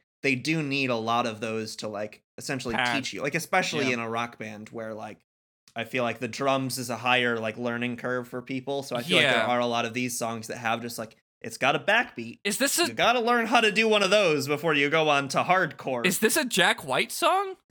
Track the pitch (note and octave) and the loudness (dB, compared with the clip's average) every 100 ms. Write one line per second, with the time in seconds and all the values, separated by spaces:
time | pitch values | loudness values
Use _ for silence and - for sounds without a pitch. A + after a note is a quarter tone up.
0 | _ _ C#3+ B2+ C3+ D#3+ C#3+ C#3 C3 A#2 | _ _ 0 0 0 -2 0 -2 0 0
1 | A2+ A#2+ A#2+ G#2+ A2+ A2 A2 - A2 G#2 | 0 0 0 -4 -4 -4 -6 -8 -8 -6
2 | G#2+ - _ - C3+ C3+ B2+ A2+ B2 A#2 | -8 -10 _ -12 -6 -4 -2 0 0 0
3 | B2 F2+ C#3+ E3 - F#3 E3+ D#3+ C3 A#2+ | -4 -6 -4 -2 0 0 0 0 0 -2
4 | A#2 A#2 A#2 - A2 G#2 A2 A#2+ A2 G#2+ | -2 -4 -6 -8 -12 -12 -12 -12 -10 -10
5 | G#2+ A#2 _ _ _ _ _ A#2 A#2 B2+ | -12 -16 _ _ _ _ _ -8 -4 -2
6 | A#2+ A2+ B2 A2 C#3 C3+ C3 B2+ B2 A2+ | -2 -2 -6 -2 0 0 0 -4 -6 -4
7 | B2 B2+ B2 A#2 A2 A2+ A#2+ A#2 B2 A#2+ | 0 2 2 0 -4 -4 -4 -4 -4 -4
8 | B2+ B2+ A#2+ B2+ B2 C3 C3 C#3 C3+ B2 | -4 -4 -6 -10 -8 -8 -6 -8 -6 -6
9 | C#3+ F3+ C#3+ A#2+ A2+ B2 B2 A#2 A#2 A#2 | 2 4 4 4 2 2 2 0 -2 -2
10 | B2 A#2+ A#2 A2+ A2 B2 A#2 A#2 A#2+ A#2+ | -4 -4 -4 -6 -8 -6 -2 -2 -4 -8
11 | A2 - _ _ - - C3 D3+ C3+ A3 | -10 -14 _ _ -14 -2 0 2 2 2
12 | B3 - A#2 - G3+ G#3 C4+ - E4+ A2+ | 0 -6 -12 -6 -4 0 0 2 0 2
13 | F#3+ B3 A3+ A#3+ A3+ A#3+ G#3+ G3+ A3+ G#3 | 2 4 2 2 4 4 4 4 4 4
14 | G3 G#3 F#3 D3+ C3+ D3 E3 D3 C#3+ D#3+ | 6 6 6 2 2 0 2 2 4 4
15 | D#3 C#3+ C#3 E3 B2+ F#3 E3 - D#3 B2 | 4 4 2 0 2 2 0 -4 -6 -2
16 | F#3 F#3 A3 D#4+ C4 - F3+ A3+ C#3+ C3+ | 0 2 2 2 0 4 4 2 0 -2
17 | A#3 - D#4+ F#4 G4 F#4 _ | -2 0 2 2 0 -8 _